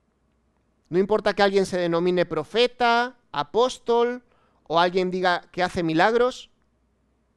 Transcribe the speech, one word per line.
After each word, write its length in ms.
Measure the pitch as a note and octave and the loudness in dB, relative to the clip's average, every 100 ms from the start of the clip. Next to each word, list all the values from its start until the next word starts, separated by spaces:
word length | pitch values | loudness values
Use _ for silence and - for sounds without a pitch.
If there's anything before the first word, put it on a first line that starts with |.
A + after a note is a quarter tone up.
| _ _ _ _ _ _ _ _ _ | _ _ _ _ _ _ _ _ _
No 100 | E3+ | -2
importa 340 | G3 G#3+ G#3 | 0 0 0
que 100 | G3 | 2
alguien 220 | G3+ G3 F#3 | 2 2 0
se 120 | F3+ | -2
denomine 480 | F3 E3+ F3+ F3+ E3+ | -2 0 0 0 -2
profeta, 920 | D#3 D3 A3 B3 - A#3+ A#3 B3 - _ | -4 -4 0 0 0 0 2 -2 -6 _
apóstol, 920 | C#3+ D3 G#3+ B3+ - - A#3 A#3+ B3 - _ _ _ | -8 -4 0 0 -2 -2 0 0 -2 -12 _ _ _
o 160 | - D#3+ | -4 0
alguien 320 | F3+ F#3 F#3 | 0 0 -2
diga 380 | F#3 F3+ F3 - | 0 0 -2 -4
que 120 | - | -4
hace 200 | F3+ - | -4 -2
milagros, 640 | E3 D#3+ G3 A#3 B3 - - _ _ _ _ _ _ _ _ | -2 2 2 2 0 -2 -14 _ _ _ _ _ _ _ _